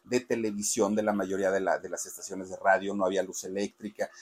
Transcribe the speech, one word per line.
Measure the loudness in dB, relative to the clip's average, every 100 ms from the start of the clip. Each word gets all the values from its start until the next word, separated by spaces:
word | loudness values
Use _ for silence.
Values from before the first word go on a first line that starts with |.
de | -2 -2
televisión | 0 0 0 -2 -2 2 2
de | 4
la | 2
mayoría | 2 0 0 2
de | 2
la, | 2 0
de | -2
las | -8 -8
estaciones | -12 -10 -8 -8
de | 0
radio, | 4 4 2
no | 0
había | 2 2
luz | -2 -6
eléctrica. | -6 -4 -4 -6 -12 -6 -8 -8